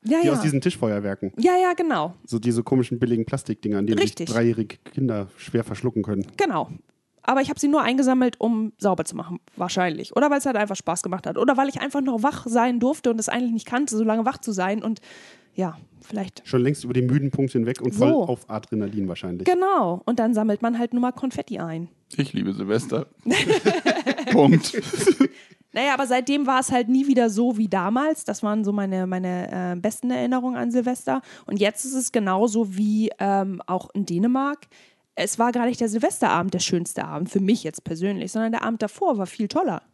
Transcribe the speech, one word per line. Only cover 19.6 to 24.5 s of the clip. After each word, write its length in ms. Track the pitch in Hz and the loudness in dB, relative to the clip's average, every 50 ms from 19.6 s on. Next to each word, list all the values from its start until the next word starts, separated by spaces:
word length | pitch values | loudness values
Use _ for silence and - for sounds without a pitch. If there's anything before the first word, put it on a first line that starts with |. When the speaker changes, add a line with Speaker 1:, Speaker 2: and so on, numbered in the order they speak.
| 370 381 392 339 233 175 175 185 - | 2 2 2 2 2 0 -2 -2 -2
Speaker 1:
Und 140 | - 247 233 | -2 0 0
dann 140 | 226 226 247 | 2 2 2
sammelt 280 | 214 214 220 208 208 - | 2 2 0 0 0 0
man 140 | 233 240 233 | -2 0 0
halt 120 | 240 233 - | -2 -2 0
nur 80 | 247 | 0
mal 120 | 240 247 247 | 0 0 -2
Konfetti 460 | - - 262 247 - - - 240 - | -2 -6 -6 -4 -6 -8 -8 -8 -8
ein. 280 | 170 165 160 165 170 165 _ _ _ _ - - | -6 -6 -6 -8 -8 -10 _ _ _ _ -4 -4
Speaker 3:
Ich 160 | 147 139 - | -4 -2 -2
liebe 180 | - 98 95 95 | -4 -2 -2 -2
Silvester. 520 | 104 101 95 107 113 117 - - - - - _ _ _ | -4 -2 0 0 0 0 -2 -4 -4 -4 -6 _ _ _
Speaker 1:
<laughs> 1080 | 233 - - - - 427 359 - 427 339 349 - 302 - - 294 247 277 - 302 - | 0 0 2 4 2 2 4 4 2 0 2 2 0 0 0 0 -2 -4 -4 -2 2
Speaker 3:
Punkt. 500 | - 220 147 139 | 6 6 8 8